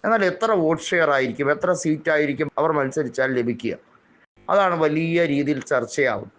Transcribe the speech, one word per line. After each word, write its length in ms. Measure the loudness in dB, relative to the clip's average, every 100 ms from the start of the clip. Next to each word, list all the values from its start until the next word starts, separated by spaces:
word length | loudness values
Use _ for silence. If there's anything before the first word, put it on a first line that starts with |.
| 2
എന്നാൽ 160 | 2 2
എത്ര 240 | 0 0 2
വോട്ട് 240 | 2 0 0
ഷെയർ 240 | 2 4 2
ആയിരിക്കും, 320 | 0 -2 -2
എത്ര 160 | 0 0 0
സീറ്റായിരിക്കും 640 | 0 -2 0 0 0 -2 -4 0
അവർ 100 | 0 0
മത്സരിച്ചാൽ 520 | 0 -2 -4 -2 0 0
ലഭിക്കുക? 360 | -2 -4 -6 -8 _ _ _ _ _ _ -2
അതാണ് 240 | 2 2 2
വലിയ 420 | 0 0 0 0 0
രീതിയിൽ 280 | 0 -2 -4 -2
ചർച്ചയാവുന്നത്. 600 | -2 -2 -2 0 -2 -8